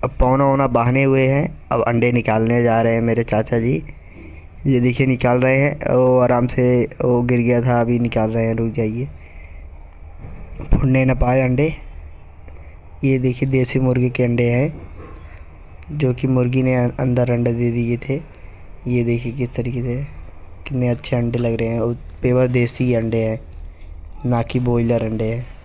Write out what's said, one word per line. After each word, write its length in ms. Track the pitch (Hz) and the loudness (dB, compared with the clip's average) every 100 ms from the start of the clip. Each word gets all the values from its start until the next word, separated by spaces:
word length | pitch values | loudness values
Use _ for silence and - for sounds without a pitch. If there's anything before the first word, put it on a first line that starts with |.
अब 60 | - - | -4 2
पौना 260 | 127 135 139 | 2 4 4
वौना 220 | 135 135 | 4 4
बांधे 360 | 120 117 131 | 4 4 4
हुए 240 | 139 135 131 | 4 4 4
हैं, 360 | 139 - - - | 2 0 -6 -4
अब 100 | 120 | 0
अंडे 300 | 117 117 120 | 2 4 4
निकालने 520 | 120 113 110 113 120 | 2 2 2 4 4
जा 180 | 120 113 | 4 4
रहे 120 | 113 | 4
हैं 80 | 113 | 2
मेरे 220 | 117 113 | 2 0
चाचा 360 | 113 107 110 117 | 2 0 0 0
जी। 240 | 117 156 160 - - - - - - - 143 | 0 -2 -4 -18 -20 -18 -18 -18 -18 -6 0
ये 140 | 127 | 4
देखिए 280 | 123 123 135 | 2 2 2
निकाल 300 | 127 123 123 | 2 2 4
रहे 200 | 127 135 | 4 4
हैं। 180 | 143 147 | 2 0
वो 440 | - 127 127 127 | 0 4 4 4
आराम 280 | 123 123 123 | 4 4 2
से 420 | - 123 123 113 - | 2 4 4 0 -2
वो 200 | 127 120 | 0 2
गिर 180 | 120 123 | 2 2
गया 220 | 117 120 | 2 2
था, 200 | 123 120 | 2 2
अभी 180 | 117 120 | 2 0
निकाल 320 | 120 113 110 | 0 0 0
रहे 140 | 113 113 | 0 0
हैं, 80 | |
रुक 200 | 113 113 | 0 -2
जाइए, 320 | 110 110 117 139 - - - - - - - - - - - - - - - | -2 -2 -4 -8 -10 -18 -18 -16 -16 -16 -16 -18 -18 -18 -16 -14 -14 -14 -12
फूटने 440 | - - 135 131 131 | 2 4 4 4 4
ना 80 | |
पाए 280 | 135 123 131 | 2 4 4
अंडे। 340 | 127 127 156 147 - - - - - - - - - - - - | 2 2 0 -2 -14 -16 -16 -18 -20 -20 -18 -18 -18 -18 -20 -4
ये 160 | 139 135 | 0 2
देखिए 300 | 127 123 135 | 0 0 0
देसी 300 | 131 123 131 | 2 2 2
मुर्गी 300 | 127 123 123 | 2 2 0
के 140 | 123 | 0
अंडे 260 | 120 120 120 | 0 2 2
हैं, 440 | 120 147 - - - - - - - - - - - - | 2 0 -4 -14 -16 -16 -16 -18 -18 -18 -20 -20 -18 -10
जो 220 | 147 135 | -2 0
कि 140 | 120 131 | 0 0
मुर्गी 360 | 131 123 131 | 2 2 2
ने 120 | 131 127 | 2 2
अं-, 160 | 120 - | 0 0
अंदर 320 | 127 123 123 | 0 2 2
अंडे 220 | 120 120 | 2 0
दे 180 | 117 120 | 0 0
दिए 260 | 117 117 120 | 0 -2 -4
थे। 240 | - 139 160 - - - - - 127 | -4 -6 -8 -18 -20 -18 -18 -12 -2
ये 160 | 123 | 0
देखिए 280 | 117 120 120 | 2 0 -2
किस 220 | 131 120 | -4 -4
तरीके 300 | - 123 123 | -4 -4 -4
से 200 | 123 123 143 - - - - - - | -4 -4 -6 -12 -16 -16 -18 -16 -6
कितने 200 | 131 123 | -2 0
अच्छे 280 | 117 - 123 | 0 -2 -2
अंडे 240 | 117 120 | 0 0
लग 140 | 120 | 0
रहे 140 | 113 113 | 0 -2
हैं, 120 | 117 | 0
और 160 | 113 120 | -2 -2
प्योर 520 | - - 127 123 127 | -8 -4 0 2 2
देसी 460 | 123 120 - 127 | 2 0 0 0
अंडे 240 | 117 113 113 | 2 0 0
हैं, 220 | 110 110 - - - - - - - - 123 | 0 -4 -8 -14 -14 -14 -16 -14 -14 -8 -2
ना 160 | 120 | 0
कि 180 | 120 127 | 0 -2
बॉयलर 440 | 123 120 117 117 | 0 2 2 0
अंडे 300 | 110 110 110 | 0 -2 -2
हैं। 140 | 117 123 - | -4 -8 -14